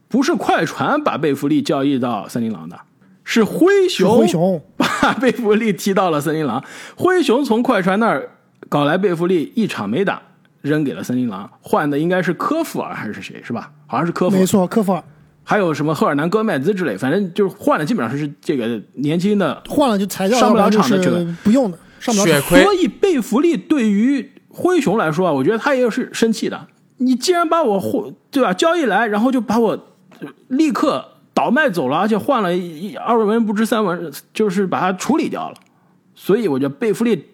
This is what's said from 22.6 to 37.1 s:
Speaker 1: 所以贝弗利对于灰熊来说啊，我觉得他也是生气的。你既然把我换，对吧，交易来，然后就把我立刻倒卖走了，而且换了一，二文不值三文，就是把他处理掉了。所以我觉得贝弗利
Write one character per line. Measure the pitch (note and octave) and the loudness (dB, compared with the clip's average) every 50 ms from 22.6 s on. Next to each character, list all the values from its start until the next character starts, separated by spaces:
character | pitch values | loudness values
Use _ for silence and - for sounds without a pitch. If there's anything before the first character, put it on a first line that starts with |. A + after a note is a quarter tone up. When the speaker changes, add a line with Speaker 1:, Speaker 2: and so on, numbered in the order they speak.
| G4 | 6
Speaker 1:
所 | G4+ G#4 | 6 4
以 | F4+ F4 | 2 0
贝 | A3+ - - - G4 E4+ C4 | 0 0 0 0 2 2 0
弗 | G3 - G3+ B3+ | 0 0 0 2
利 | D4+ E4+ D#4 | 2 2 0
对 | F#3 - - D#4+ C#4+ A3+ G#3+ | 0 0 0 0 2 2 2
于 | G3+ G3 A3+ C4 C#4+ C4 - - _ - _ _ | 2 2 2 2 0 0 -4 -8 _ -20 _ _
灰 | - - - F4 F#4 E4+ | -10 -2 0 2 2 2
熊 | A#3+ F3+ F#3+ | 2 2 0
来 | A3+ F3 D#3 | 0 0 0
说 | D3 E3+ F#3 | 0 0 0
啊， | F3 D3 | 0 2
我 | C3+ C3 | 2 2
觉 | E3+ | 0
得 | A3+ | 0
他 | A3 - C#4+ C#4 | 0 0 0 0
也 | B3+ B3+ A3+ | 2 0 0
是 | G3 C4 - - - | 0 -4 -6 -6 -2
生 | - A#3 A3+ | 0 0 0
气 | G#3+ - - - | 0 -2 -4 -6
的。 | G2 D#2+ - - _ _ _ _ _ | -6 -8 -14 -18 _ _ _ _ _
你 | - B3 B3+ C4 | -2 0 0 0
既 | A3+ - F#4 | 0 0 0
然 | F4+ E4+ E4+ | 0 2 2
把 | D#4+ E4+ E4+ D#4+ | 2 2 2 2
我 | A3+ G3+ F#3+ | 2 0 0
换， | F#3+ G#3+ - A#3+ - C3 E3+ _ _ _ | -2 -2 -4 -4 -4 -6 -12 _ _ _
对 | - C#4 B3 | 0 0 2
吧， | G3 F#3 | 2 2
交 | - E4 E4 E4+ | 2 2 2 2
易 | F4 D4+ | 2 0
来， | A3+ F#3 G3+ A#3 | 2 2 2 0
然 | A3 G#3 G#3 | 0 0 0
后 | A3+ C4+ | 0 2
就 | B3 C4 | 0 0
把 | G#3 - G#3 | -2 0 0
我 | A#3+ A#3 G3+ C#3+ - - _ _ _ _ _ - - - C#3+ - _ _ | 2 2 2 0 -2 -8 _ _ _ _ _ -20 -18 -18 -18 -18 _ _
立 | - B3+ C#4 D#4+ D4+ | -4 0 2 2 2
刻 | G3+ - - C#4+ E3 B2+ - - _ _ _ _ - | 2 2 0 0 0 -2 -6 -10 _ _ _ _ -2
倒 | - C#3 D#3+ | 0 0 2
卖 | A3+ D4+ D#4 C4+ | 2 2 2 2
走 | F#3 E3+ C3+ | 0 0 -2
了， | B2 C#3 | 0 0
而 | E3 G3 | 0 0
且 | G#3+ A3+ | 0 0
换 | G3 G#3 - C#4 A#3 G3+ | -2 0 0 0 0 0
了 | F3 F3 | 0 -2
一， | F#3 F#3 F3 D#3+ D3 F#3 G3+ A#2 | -2 -4 -8 -12 -12 -12 -12 -10
二 | - - - A#3+ A3+ A3 | -8 -2 0 2 2 2
文 | G3 G#3+ A#3 A3+ | 2 2 0 0
不 | G#3 G#3+ | 0 0
值 | G3+ A3+ | -2 -2
三 | G#3 B3 A3 A3 | 0 0 0 0
文， | F3+ F3 F3 E3+ D#3 C#3+ - - _ - | -2 -4 -4 -6 -10 -12 -14 -18 _ -2
就 | - A3 G#3 | 0 0 0
是 | F3 G3+ G3 | 2 0 -2
把 | F3 C#3+ B2+ | 0 -2 -2
他 | E3+ F#3 G3 | -2 -2 -2
处 | F#3 - - B3+ | -4 -2 0 0
理 | E4 C#4+ - | 0 0 -2
掉 | - - D#2 D2 | -4 -6 -8 -10
了。 | - - _ _ _ _ _ _ _ _ _ _ _ | -12 -16 _ _ _ _ _ _ _ _ _ _ _
所 | _ - - F3+ | _ -2 0 0
以 | B3 A3+ | 2 2
我 | F3+ C#3 B2+ | 0 0 0
觉 | C#3 | -2
得 | C#3 | -4
贝 | C#3 - B3 A3 F#3+ | -4 -4 -2 -2 0
弗 | - A#3 | 0 0
利 | A#3+ | 0